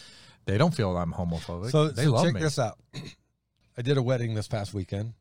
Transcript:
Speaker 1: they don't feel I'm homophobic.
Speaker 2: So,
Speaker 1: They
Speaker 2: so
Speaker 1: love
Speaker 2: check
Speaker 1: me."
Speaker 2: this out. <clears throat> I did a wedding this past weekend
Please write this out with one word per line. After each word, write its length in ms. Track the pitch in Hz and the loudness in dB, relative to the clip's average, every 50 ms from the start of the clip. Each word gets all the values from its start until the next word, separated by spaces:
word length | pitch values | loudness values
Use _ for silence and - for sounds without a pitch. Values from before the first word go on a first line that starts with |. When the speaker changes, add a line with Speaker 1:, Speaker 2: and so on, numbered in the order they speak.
| - - - - - - - _ - | -20 -20 -20 -20 -20 -20 -20 _ -4
Speaker 1:
they 140 | - 95 110 | 0 2 4
don't 140 | 151 175 160 | 4 2 2
feel 220 | - 107 92 90 | 2 0 0 0
I'm 180 | 87 87 85 82 | 0 -2 -2 -2
homophobic. 560 | 87 90 85 82 82 - - 85 87 98 123 | -4 -2 -2 -4 -4 -6 -8 -8 -8 -4 0
Speaker 2:
So, 180 | 139 151 151 156 | 2 2 2 2
Speaker 1:
They 160 | 123 107 147 | 2 2 2
Speaker 2:
so 80 | 147 | 4
Speaker 1:
love 120 | 117 117 - | 4 4 4
Speaker 2:
check 80 | 175 110 | 2 2
Speaker 1:
me." 60 | 165 | 0
Speaker 2:
this 180 | 160 151 143 143 | 0 0 0 0
out. 200 | 120 104 - _ _ _ - - 156 139 - _ _ | -2 -2 -4 _ _ _ -16 -14 -14 -16 -18 _ _
<clears throat> 500 | _ _ _ _ _ _ _ _ _ - - | _ _ _ _ _ _ _ _ _ -10 -4
I 40 | |
did 140 | 120 131 147 | 0 2 2
a 60 | 135 | 2
wedding 320 | 120 123 131 120 117 113 110 | 2 2 2 0 0 -2 -2
this 120 | 107 101 | -2 -4
past 260 | - - 107 101 - - | -2 -4 -4 -4 -4 -4
weekend 400 | 101 90 - 101 98 110 117 110 _ | -6 -4 -4 -4 -4 -4 -6 -8 _